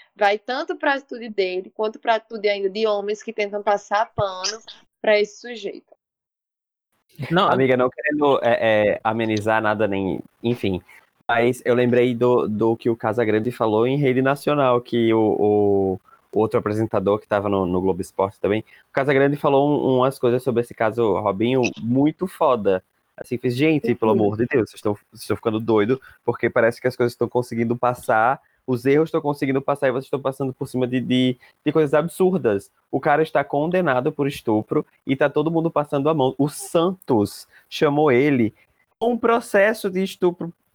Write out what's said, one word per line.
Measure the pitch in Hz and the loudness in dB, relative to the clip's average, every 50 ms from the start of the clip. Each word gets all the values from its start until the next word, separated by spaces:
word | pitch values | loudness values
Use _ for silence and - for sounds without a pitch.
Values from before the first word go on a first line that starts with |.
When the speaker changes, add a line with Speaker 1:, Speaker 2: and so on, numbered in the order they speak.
| - _ _ | -20 _ _
Speaker 1:
Vai | - 208 202 208 214 | 0 2 2 2 0
tanto | - - 254 277 339 - 339 | -4 -6 -6 -6 -4 -6 -6
pra | 294 311 294 277 | -4 -2 -2 -2
atitude | 269 277 - 262 233 233 233 | -2 -4 -12 -14 -12 -12 -10
dele, | 214 - 190 185 180 185 185 - _ | -4 -2 -2 -2 -2 -6 -8 -10 _
quanto | - 214 220 220 - | -6 -6 -6 -6 -6
pra | - 233 226 | 0 0 0
atitude | 214 - - 233 214 196 208 | 0 0 -8 -12 -4 -2 -2
ainda | 202 202 196 190 | -2 0 -2 -4
de | 190 214 220 | -2 -2 0
homens | 220 208 202 196 202 214 208 - | 0 0 -2 -2 -6 -6 -8 -8
que | 233 | -12
tentam | 214 - 208 202 208 208 202 | -6 -6 -6 -4 -6 -4 -2
passar | 220 202 202 - - 208 208 226 - - | 0 -2 -2 -2 -2 -2 -2 -2 -2 -4
pano | - 208 190 185 185 185 190 214 220 - - - - _ _ _ _ | -6 -4 -4 -6 -6 -8 -8 -8 -10 -16 -20 -20 -20 _ _ _ _
pra | - 220 214 208 | 0 2 4 4
esse | 208 208 - - | 2 0 -4 -18
sujeito. | - 247 240 214 196 180 - - _ _ - _ _ _ _ _ _ _ _ _ _ _ _ _ _ _ _ _ _ _ _ _ _ _ _ - 135 - | -16 -14 -14 -12 -12 -12 -12 -14 _ _ -20 _ _ _ _ _ _ _ _ _ _ _ _ _ _ _ _ _ _ _ _ _ _ _ _ -12 -6 -2
Speaker 2:
Não, | 160 180 196 170 | 2 2 4 4
Speaker 3:
Amiga, | - 131 135 123 127 | 4 4 4 4 4
não | 123 123 127 | 4 2 0
querendo, | - - - 151 151 147 147 143 135 - | 0 -4 -6 -4 -2 2 2 2 2 2
é, | - 117 117 - 110 113 110 107 104 101 | 2 2 2 2 2 2 4 4 4 2
é, | - - - | 0 0 -2
amenizar | 113 113 113 113 110 107 107 101 110 110 113 | -2 -2 0 -2 0 -2 -2 0 0 0 2
nada, | 110 107 107 104 110 | 2 0 0 0 0
nem, | 101 101 98 98 92 73 - - - _ _ | -2 0 -2 -2 -2 -4 -6 -8 -14 _ _
enfim. | - 117 120 - - 98 92 87 - _ - - _ _ _ _ _ - | -4 -4 -4 -2 -2 -4 -4 -4 -8 _ -20 -20 _ _ _ _ _ -2
Mas | 117 117 117 123 123 - - | 0 2 2 0 0 -2 -2
eu | 127 120 | 0 2
lembrei | 123 123 120 120 123 123 127 120 | 2 2 2 4 4 2 2 2
do, | 113 123 123 123 117 73 92 | 0 2 2 4 2 2 0
do | 107 104 113 113 113 | -2 0 0 0 0
que | - - 123 | 0 0 -2
o | 117 | -2
Casagrande | - - 110 107 120 117 107 107 110 110 120 | 0 -2 -2 0 0 0 0 0 0 0 -2
falou | 120 - 117 110 107 110 117 | -4 -2 -2 0 2 2 2
em | 127 135 | 2 0
rede | 147 143 131 127 127 | 0 0 2 2 2
nacional, | 131 135 139 139 - 147 147 147 135 127 123 120 | 2 0 0 0 0 -2 0 2 2 2 2 0
que | 120 - 123 120 117 113 | 0 -2 -2 0 2 4
o, | 113 113 110 104 - - | 4 4 4 2 2 2
o, | 104 104 104 104 104 101 101 98 98 95 92 - _ _ - _ _ - | 2 2 2 2 2 2 2 2 0 0 -2 -4 _ _ -20 _ _ -4
o | - 104 | -2 0
outro | 110 107 - 120 | 0 0 0 -2
apresentador | - 104 107 107 113 110 - 104 92 101 101 107 | -2 -2 -2 -2 -2 0 -2 0 0 0 0 0
que | - - | -2 -2
tava | 107 101 98 104 | -2 -2 0 0
no, | 101 98 95 | 0 0 0
no | 87 90 90 | 0 0 0
Globo | 92 95 90 90 | 0 0 -2 -2
Esporte | 92 - - - 98 98 - - | -6 -10 -2 -2 -2 -2 -2 -4
também, | - 95 104 107 - _ - - _ _ | -2 -2 -2 -2 -4 _ -20 -20 _ _
o | |
Casagrande | - 139 135 143 143 135 139 143 143 | -4 -2 0 0 2 2 2 2 0
falou | 143 - 147 139 135 143 147 | 0 0 2 2 2 2 2
um, | 147 131 - 131 131 127 | 0 0 0 2 2 2
umas | 127 139 135 - | 2 0 0 0
coisas | - 120 120 127 | 0 0 0 0
sobre | - 139 117 117 | -2 -2 -2 -2
esse | 120 - - | -2 -4 -4
caso | - 117 110 104 120 117 107 90 95 | -2 -2 -2 0 0 0 2 2 0
Robinho | 107 101 95 95 113 120 131 131 123 101 - - | 0 -2 -2 0 0 0 2 0 0 -2 -4 -6
muito | 107 113 123 135 143 156 160 - 185 | -4 -2 0 2 2 0 0 -2 -8
foda. | 190 - - 165 143 127 113 98 98 95 92 _ _ _ _ _ _ _ | -8 -4 0 2 2 2 2 2 0 0 0 _ _ _ _ _ _ _
Assim, | - - - 123 | -16 -10 -8 -8
fez, | 117 - 131 120 | -4 -2 -4 0
gente, | 127 151 160 160 143 - 120 120 | 2 2 2 2 0 0 -2 -2
pelo | - 113 110 | 0 2 2
Speaker 1:
Uhum. | 107 98 | 2 4
Speaker 3:
amor | 104 101 107 107 | 2 0 0 0
de | 123 | -4
Deus, | 123 147 123 104 - | 0 0 0 0 -2
vocês | - - | -6 -6
estão, | - 107 104 | -4 -4 -4
vocês | - _ _ - - | -4 _ _ -20 -16
estão | - - 107 | -6 -6 -6
ficando | - - 117 107 110 | -2 -2 -2 -2 -2
doido, | 113 110 113 107 101 110 131 131 _ - - _ - | 0 2 2 2 2 2 0 -4 _ -18 -20 _ -6
porque | 123 120 - - 113 | -6 -4 -2 -4 -2
parece | - 123 117 113 117 - | 0 2 2 2 0 -2
que | - 123 | -4 -6
as | - | -2
coisas | - 123 120 | 0 -2 -2
estão | - - 123 - | -2 -4 -6 -2
conseguindo | - 123 120 - 117 117 120 113 120 | -2 -4 -4 -4 -4 -4 -2 -2 -2
passar, | 120 - 123 123 - - - 117 110 113 123 139 - _ _ _ _ - | -2 -2 -2 -2 -4 -2 0 2 2 2 2 0 -2 _ _ _ _ -6
os | - 127 120 120 | -6 -6 -2 0
erros | 135 139 151 160 156 | 2 2 2 2 0
estão | - 160 | -2 -4
conseguindo | 151 147 139 - 147 135 131 135 | -2 -2 -4 -4 -2 -2 -2 -2
passar | 135 - 143 - 143 131 | -2 -2 -4 0 0 0
e | |
vocês | 117 131 131 | 0 -2 -6
estão | - - 131 | -6 -8 -4
passando | 139 135 131 - 139 131 127 | -4 -6 -6 -4 -6 -6 -6
por | - 139 | -8 -10
cima | - - 127 127 | -6 -4 -4 -4
de, | 123 131 131 | -2 -2 -4
de, | 120 - 127 127 127 127 127 _ _ - _ _ - | -2 0 0 0 2 0 -2 _ _ -20 _ _ -6
de | 151 | -2
coisas | - 160 151 139 | 0 0 0 2
absurdas. | 156 151 156 165 - - 190 180 185 170 123 117 101 98 - - _ _ _ - | 2 0 0 0 -2 0 0 2 2 2 0 0 0 0 -4 -8 _ _ _ -6
O | - 135 | -6 -2
cara | - 160 143 151 | 0 2 2 2
está | 160 - - 147 143 | 0 0 0 -4 -2
condenado | - - 143 151 170 180 185 175 151 127 127 131 156 | -2 -2 -2 -2 0 0 0 0 2 0 0 0 -2
por | 151 - 139 | -2 -2 -4
estupro | 139 143 - - 117 107 110 110 - - 151 - _ _ _ - | -4 -4 -6 -2 0 0 0 0 -2 -4 -4 -4 _ _ _ -4
e | - 139 | -4 -2
tá | - 151 143 | 0 0 0
todo | - 151 151 160 | 0 0 -2 0
mundo | 170 165 165 165 | 0 0 -2 0
passando | - 151 147 - 151 143 135 151 | -2 -2 -2 -2 -2 0 0 0
a | 160 | 2
mão. | 151 131 135 135 - | 2 0 0 0 0
O | 143 151 | -2 -2
Santos | - - - - - 170 165 185 185 - - - 131 107 104 - - - - _ _ - _ _ | -2 -8 -12 -2 0 0 2 0 -2 -4 -4 0 2 2 2 0 -4 -12 -20 _ _ -20 _ _
chamou | - - 156 147 143 147 156 147 | -4 0 0 0 2 2 2 4
ele | 123 120 143 151 143 123 110 104 - _ _ _ _ _ _ _ _ - | 4 4 4 2 2 2 0 0 -2 _ _ _ _ _ _ _ _ -6
com | 226 240 | -4 -2
um | 247 233 | -2 0
processo | - 226 233 240 233 - - 202 196 220 233 226 - 196 | 0 0 0 0 -2 0 2 4 4 4 2 -2 -6 -4
de | 185 185 | -2 -2
estupro | 190 185 - - 185 180 175 - 170 170 - _ _ _ | -4 -4 -4 -2 -2 -2 -2 -2 -12 -14 -14 _ _ _